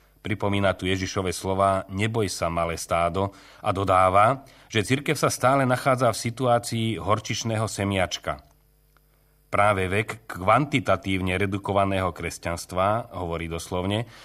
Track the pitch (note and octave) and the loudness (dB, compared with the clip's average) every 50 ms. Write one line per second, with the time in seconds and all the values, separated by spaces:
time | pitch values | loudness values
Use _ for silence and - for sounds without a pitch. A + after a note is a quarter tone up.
0 | _ _ _ _ - - G#2+ G2 - G2+ G2+ G2+ G2+ F#2+ F2+ - - F#2 F#2+ F#2+ | _ _ _ _ -6 -6 -4 -2 -2 0 2 2 2 2 2 0 0 -2 -2 0
1 | F#2+ F2+ - G2+ F#2 F#2 F2 - - F#2+ F#2+ F#2+ G2 G2 F#2+ F#2+ - - G2 F#2+ | -2 -4 -4 -4 -4 -4 -4 -4 -4 -2 0 2 2 2 2 0 -2 -4 -4 -2
2 | G#2+ A2+ A2+ A#2 G#2+ F2+ - - F#2 E2+ E2 E2+ E2 E2 E2 D#2+ - - F2 E2 | -2 0 0 0 -2 -2 -2 -4 -4 -2 -2 -2 -2 -2 -4 -6 -4 -2 0 0
3 | E2+ F2 E2+ F#2+ G2 G2+ - - - - - - - G#2+ G2+ G2 G2 F#2+ F#2+ F#2 | 0 0 0 0 -2 -2 -4 -10 -20 -20 -16 -8 -4 -4 -2 0 2 4 4 6
4 | F#2 F#2 F#2 G2+ G#2 A#2 C3+ C3+ - - - - - - - A2+ G2 - C3 - | 6 6 6 6 6 6 4 0 -4 -16 -20 -20 -10 -4 -2 -2 0 0 0 -2
5 | - - D3+ - - C#3+ - - - B2+ C3+ C#3 C3+ B2 B2+ B2 - C#3 B2+ B2 | 0 -2 -2 0 0 0 0 2 2 4 4 4 4 2 2 2 2 2 2 4
6 | C3 A#2 A2+ - - A#2+ A2+ - C3 B2 A#2+ A#2+ A#2+ - A#2 A2+ A2+ A2+ G#2+ D#2+ | 2 2 0 0 -4 -6 -4 -2 2 2 2 2 0 -2 -4 -2 -2 -2 -2 -2
7 | D#2 F#2+ G#2+ A2+ - - A2+ - - A#2 A2+ A2 A2 G#2 - - G2+ G2 G2+ F#2+ | 0 0 0 0 -2 -4 -6 -4 -4 -2 -2 -2 -2 -4 -4 -4 -2 0 0 0
8 | F2+ F2 - - - E2 D2+ C#2 - _ _ _ _ _ _ _ _ _ _ _ | 0 0 -2 -6 -6 -6 -8 -8 -10 _ _ _ _ _ _ _ _ _ _ _
9 | _ _ _ _ _ _ _ _ _ _ - F#2+ G2+ G#2 G#2 F#2+ F#2 F2+ F#2 G#2 | _ _ _ _ _ _ _ _ _ _ 0 2 4 4 4 2 0 0 0 -2
10 | A2 - - - - - - F2+ F#2 G2+ G#2+ B2 D3 C#3+ - B2+ F#2+ - F#2+ F2+ | -2 -4 -6 -14 -14 -14 -12 -4 2 2 4 4 2 2 -2 -2 0 0 0 0
11 | - G2 F#2+ F#2 F#2 F#2 F#2 F#2 G2+ F#2+ G2+ G2 - - G2 G2+ G2 G2 G2 F#2+ | 0 -2 -2 -2 0 0 0 0 -2 -2 -2 -4 -2 0 0 2 2 2 0 0
12 | F#2 F2+ E2+ - E2+ E2+ - - - F2+ E2+ E2+ - - F2+ F2+ F#2+ G2+ G#2+ A#2 | -2 -2 -4 -6 -8 -8 -8 -6 -6 -6 -6 -6 -8 -6 -2 0 2 2 0 -2
13 | A#2 - - F2+ F#2 E2 E2 E2 E2+ E2 E2 E2 - - F#2+ F2+ F2+ F#2+ G2+ A2 | -4 -8 -10 -8 -6 -6 -6 -6 -6 -6 -8 -8 -8 -6 -6 -4 -2 -2 -2 -4
14 | A#2+ - - - | -4 -8 -12 -20